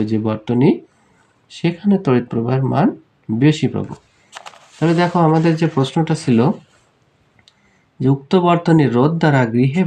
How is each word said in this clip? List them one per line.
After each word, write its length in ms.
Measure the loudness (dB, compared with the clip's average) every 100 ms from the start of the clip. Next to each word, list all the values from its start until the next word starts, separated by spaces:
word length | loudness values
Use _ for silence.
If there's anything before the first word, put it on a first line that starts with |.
| -4
যে 80 | -2 -2
বর্তনী, 400 | -6 -4 2 2 2 -6 _ _ _ _ _ _ -6
সেখানে 360 | -6 -4 -2 0 2
তড়িৎ 200 | 0 -2
প্রবাহের 320 | -6 -4 -4 -2
মান 160 | 0 -2 -2 _ _ -8 0
বেশি 240 | 0 0 -4
পাবো। 200 | -4 -10 -14 _ _ _ -20 -20 -20 _ -4
তাহলে 180 | -2 0
দেখো, 160 | 0 2 2
আমাদের 240 | 2 2 0
যে 60 | -2
প্রশ্নটা 400 | -2 -2 -2 -2 -2
ছিল 140 | 0 2 2 -2 -10 _ _ _ _ _ _ _ _ _ _ _ _ _
যে 80 | -2
উক্ত 180 | -2 0 0 2
বর্তনীর 420 | 0 2 2 2 2
রোধ 160 | 0 2
দ্বারা 200 | 0 2 0
গৃহে 280 | 0 0 0